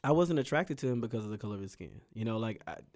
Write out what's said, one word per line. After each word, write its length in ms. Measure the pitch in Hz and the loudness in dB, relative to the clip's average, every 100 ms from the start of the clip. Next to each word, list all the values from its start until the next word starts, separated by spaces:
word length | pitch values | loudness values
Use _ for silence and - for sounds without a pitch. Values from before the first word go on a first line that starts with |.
I 80 | 135 | 6
wasn't 280 | 156 175 160 | 6 6 4
attracted 380 | 127 151 185 139 | 2 2 0 -2
to 80 | 131 | 0
him 120 | 123 | 0
because 220 | 117 120 107 | 0 -2 -4
of 60 | |
the 60 | 104 | -4
color 180 | 104 104 | -6 -6
of 60 | |
his 100 | 98 | -8
skin. 300 | - 85 - _ | -10 -14 -16 _
You 120 | - 113 | -4 -2
know, 120 | 110 | 0
like, 240 | 110 104 - | -2 -4 -8
I, 80 | 80 - | -12 -12